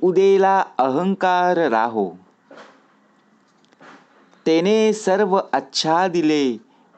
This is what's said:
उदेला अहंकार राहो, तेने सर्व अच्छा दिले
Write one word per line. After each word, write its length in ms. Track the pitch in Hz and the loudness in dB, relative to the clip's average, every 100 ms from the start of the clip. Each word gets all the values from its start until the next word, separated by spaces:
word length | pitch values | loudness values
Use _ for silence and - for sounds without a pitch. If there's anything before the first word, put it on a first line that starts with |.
उदेला 600 | 185 175 196 196 190 190 - - | 0 2 4 4 2 0 -2 -2
अहंकार 800 | 131 135 185 196 185 180 180 170 | -2 0 -2 -2 0 0 0 0
राहो, 540 | 156 113 117 113 95 90 _ _ _ - - _ _ _ _ _ _ _ _ _ _ _ - - _ _ _ _ - | 0 0 -2 -2 -6 -6 _ _ _ -20 -20 _ _ _ _ _ _ _ _ _ _ _ -20 -20 _ _ _ _ 0
तेने 480 | 160 180 220 220 | 0 2 2 0
सर्व 460 | 208 - 190 208 190 - | 0 -2 0 0 -2 -2
अच्छा 540 | 135 139 - 156 165 185 | -4 -4 -6 -2 0 -2
दिले 500 | 170 156 151 135 110 _ _ _ | -2 -2 0 -2 -4 _ _ _